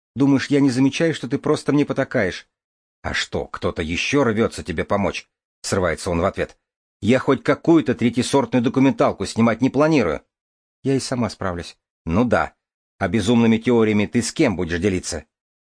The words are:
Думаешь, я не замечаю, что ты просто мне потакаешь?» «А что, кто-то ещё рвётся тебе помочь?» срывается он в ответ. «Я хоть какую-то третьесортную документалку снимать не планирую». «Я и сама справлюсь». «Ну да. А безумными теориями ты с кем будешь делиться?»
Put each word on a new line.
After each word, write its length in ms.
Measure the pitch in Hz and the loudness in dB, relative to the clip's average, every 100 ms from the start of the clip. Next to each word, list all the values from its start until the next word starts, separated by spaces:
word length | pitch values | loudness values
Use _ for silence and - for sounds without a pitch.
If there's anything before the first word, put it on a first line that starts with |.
| _ | _
Думаешь, 340 | - 139 135 - | 0 2 2 2
я 120 | 143 | 2
не 100 | 143 | 2
замечаю, 420 | 123 135 - 165 | 4 2 2 -2
что 160 | 147 123 | -2 -6
ты 100 | 139 | -4
просто 340 | 147 151 - | -2 -2 0
мне 120 | 143 | 0
потакаешь?» 640 | 139 139 135 131 95 - - _ _ _ _ _ | 0 -2 -2 0 -2 -4 -14 _ _ _ _ _
«А 120 | 78 | -8
что, 320 | - - 90 71 | -6 -4 -6 -6
кто-то 360 | - 95 85 | -6 -6 -4
ещё 400 | 80 87 - 143 | -4 -4 -2 0
рвётся 400 | 123 104 110 - | 0 0 -2 -4
тебе 220 | 85 82 | -8 -6
помочь?» 440 | 90 101 95 - - _ _ _ | -2 -2 -2 -4 -12 _ _ _
срывается 480 | - 98 90 76 - | -4 -2 0 -2 -2
он 100 | 85 | 0
в 40 | |
ответ. 320 | 92 92 85 - _ _ _ _ | 0 -2 -8 -8 _ _ _ _
«Я 180 | 98 127 | 0 0
хоть 240 | - 135 | 2 -2
какую-то 520 | - 135 - 165 127 | 0 -2 4 4 4
третьесортную 680 | 117 120 120 117 139 120 127 | 0 0 0 0 0 0 0
документалку 640 | 120 131 135 113 135 117 92 | 0 2 2 2 0 0 -6
снимать 340 | - 117 113 | 0 0 2
не 100 | 127 | 0
планирую». 520 | 127 151 156 92 69 - _ _ _ _ _ | 2 2 2 0 -4 -8 _ _ _ _ _
«Я 100 | 131 | -2
и 60 | 135 | -2
сама 300 | - 123 110 | -2 -4 -4
справлюсь». 460 | - 95 87 82 - _ _ | -4 -6 -6 -10 -16 _ _
«Ну 200 | - 85 | -2 0
да. 300 | 123 95 76 - _ _ _ _ | 2 2 0 -6 _ _ _ _
А 100 | 98 | -2
безумными 500 | 107 98 120 117 110 | 0 2 4 4 2
теориями 480 | 117 120 110 104 101 | 2 2 2 2 0
ты 140 | 120 | -2
с 120 | 113 | -4
кем 240 | - 147 87 | 0 0 0
будешь 240 | 90 85 | -4 -2
делиться?» 440 | 98 92 - 78 - _ _ _ | -2 -2 -4 -10 -12 _ _ _